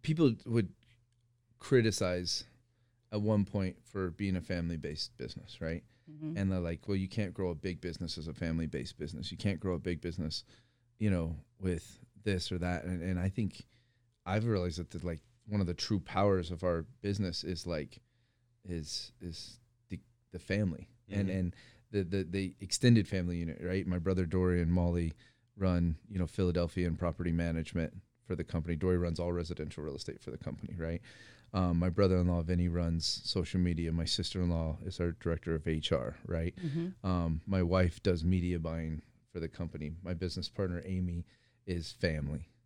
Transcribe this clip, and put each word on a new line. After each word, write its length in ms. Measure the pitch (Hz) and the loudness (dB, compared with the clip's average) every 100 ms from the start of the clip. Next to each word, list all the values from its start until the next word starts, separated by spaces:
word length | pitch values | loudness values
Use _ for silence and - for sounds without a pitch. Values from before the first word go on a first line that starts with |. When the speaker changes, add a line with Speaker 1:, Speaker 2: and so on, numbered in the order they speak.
Speaker 1:
people 320 | - 160 151 113 - | 0 4 6 4 0
would 220 | 117 95 - _ _ _ _ _ _ _ _ | 0 0 -6 _ _ _ _ _ _ _ _
criticize 840 | - 131 110 98 92 90 90 - - _ _ _ _ _ _ | 4 6 6 2 0 0 -2 -4 -6 _ _ _ _ _ _
at 100 | 107 | -2
one 240 | 104 107 98 | 2 4 4
point 300 | 104 95 - | 2 0 -4
for 260 | - 101 92 | -10 -4 -4
being 240 | 85 101 92 | -2 0 0
a 60 | |
family-based 720 | 78 87 85 82 76 76 - - | 0 -2 -2 -2 -4 -6 -8 -8
business, 440 | 62 - - - | -10 -10 -14 -8
right? 220 | 82 82 - _ - | -6 -6 -8 _ -20
Speaker 2:
Mm-hmm. 260 | 151 156 123 | -10 -6 0
Speaker 1:
And 140 | 98 | 0
they're 80 | 95 | 0
like, 280 | 85 85 - | -2 -4 -2
"Well, 100 | 98 | -2
you 100 | 95 | 0
can't 260 | - 101 - | -2 -4 -2
grow 160 | 92 | -2
a 40 | 80 | -2
big 240 | 92 90 | -4 -4
business 380 | 90 80 85 - | -6 -6 -6 -6
as 100 | 80 | -8
a 60 | |
family-based 640 | 78 82 82 80 73 85 - | -4 -2 0 -2 -4 -8 -8
business. 340 | 78 - 92 | -8 -6 -8
You 60 | - | -2
can't 220 | 101 87 | -2 0
grow 160 | 95 87 | -2 -2
a 40 | |
big 220 | 90 87 | -2 -4
business, 420 | 87 85 78 - - - _ _ _ _ | -4 -4 -4 -6 -10 -20 _ _ _ _
you 140 | 107 | 2
know, 240 | 92 82 76 - _ | 2 0 -4 -12 _
with 400 | 92 87 - - - - | -2 -2 -4 -20 -20 -6
this 280 | 107 95 - | 0 0 0
or 60 | 90 | -2
that." 260 | 87 87 87 | 0 -2 -2
And, 180 | 90 | -4
and 160 | 85 90 | -2 0
I 100 | 95 | 0
think 340 | 98 104 - - _ _ _ _ _ - | 0 -2 -4 -20 _ _ _ _ _ -2
I've 200 | 101 117 | 0 2
realized 320 | 104 90 82 | 2 2 -2
that 100 | 82 | -6
the, 160 | 85 87 | -6 -4
like, 140 | 82 _ _ - | -6 _ _ -4
one 140 | 101 | 0
of 60 | 90 | 0
the 60 | 87 | -2
true 240 | - 104 | 0 -2
powers 500 | - 95 104 95 85 | 0 4 6 4 2
of 140 | 87 | -2
our 220 | 92 85 78 - | 0 0 -4 -6
business 420 | 101 101 95 87 | -2 0 0 -2
is, 240 | - 87 85 | -4 -6 -2
like, 320 | 80 73 - _ _ _ _ _ _ 95 | -4 -4 -12 _ _ _ _ _ _ -8
is, 440 | 85 73 - - _ | -6 -6 -8 -10 _
is 380 | 90 80 - - _ _ _ | -12 -12 -14 -18 _ _ _
the, 100 | 90 _ _ _ | -12 _ _ _
the 80 | 90 | -14
family 480 | - 98 101 80 - _ - | -2 0 2 -2 -10 _ -4
and, 160 | 101 98 | 0 0
Speaker 3:
Mm-hmm. 100 | 95 | 2
Speaker 1:
and 180 | 90 - - - _ | 0 -4 -18 -20 _
the, 120 | 104 | -2
the, 200 | 90 98 | 0 0
the 320 | 85 95 95 - | 0 -2 -2 -6
extended 460 | 95 - 123 117 95 | -6 4 6 6 4
family 300 | 95 87 87 | 0 0 -2
unit, 220 | 82 - | -4 -4
right? 240 | 87 95 87 | -2 -2 0
My 140 | 90 | 0
brother 260 | 85 92 87 | 2 2 2
Dory 360 | 92 92 87 | 2 4 4
and 100 | 85 | 4
Molly 400 | 87 87 87 82 - - _ _ - | 4 4 2 0 -4 -18 _ _ -2
run, 400 | 95 90 87 80 - | 2 4 2 0 -4
you 80 | 98 | -2
know, 80 | 85 | -2
Philadelphia 600 | - 90 85 85 - 87 | 0 2 2 0 0 0
and 100 | 82 | 0
property 360 | 87 80 87 | -2 -2 0
management 600 | 85 85 82 80 87 80 95 - _ - | 2 2 -2 -2 -2 -2 -6 -20 _ -8
for 100 | 82 | -6
the 80 | - | -2
company. 320 | 87 80 82 | -2 -2 0
Dory 200 | 92 90 | 2 2
runs 220 | 87 82 | 2 -2
all 140 | 87 | -2
residential 500 | 87 82 85 76 - | -2 -4 -6 -8 -6
real 120 | 76 69 | -8 -8
estate 240 | - - | -10 -10
for 100 | - | -12
the 60 | - | -10
company, 360 | - - - 90 | -8 -8 -10 -6
right? 240 | 82 85 - - - - - | -4 -6 -8 -20 -20 -20 -6
Um, 240 | 92 90 85 | 0 4 4
my 100 | 90 | 4
brother-in-law, 540 | 87 98 90 87 87 | 4 6 6 4 2
Vinny, 260 | 82 87 87 | 2 2 2
runs 520 | 85 85 82 - - - | 2 2 2 0 -2 -2
social 340 | 101 82 92 | -2 0 2
media. 320 | 90 82 82 | 4 2 0
My 140 | 82 82 | 0 0
sister-in-law 720 | - 85 95 90 82 80 80 - | 0 -2 0 2 2 0 -4 -6
is 160 | - | -2
our 100 | 87 82 | -2 0
director 340 | 85 82 - | -2 -2 0
of 140 | 82 78 | -2 0
H 240 | 80 - | -2 2
R, 240 | 73 60 - - | 0 0 -8 -4
right? 300 | 82 85 - | -2 -2 -2
Speaker 2:
Mm-hmm. 500 | 175 151 170 185 95 | -4 -2 -4 -4 0
Speaker 1:
Um, 360 | 90 85 80 - | 0 2 -2 0
my 160 | 95 | 2
wife 400 | 87 92 90 - | 4 4 4 2
does 220 | - 87 | 0 2
media 340 | 82 92 87 87 | 4 2 2 0
buying 440 | 80 82 80 76 - _ _ | -2 -4 -4 -6 -8 _ _
for 80 | 90 | -8
the 80 | 80 | -8
company. 420 | - 82 - 76 80 | -6 -8 -6 -8 -8
My 120 | 90 | -6
business 340 | 85 90 90 87 | -4 -4 -4 -6
partner, 340 | - 95 87 - | -2 -2 -2 -2
Amy, 400 | 92 90 87 82 _ _ _ - | -2 0 -2 -8 _ _ _ -4
is 240 | 90 82 | -4 -4
family 560 | - 90 78 71 73 - _ | -2 0 0 -2 -4 -8 _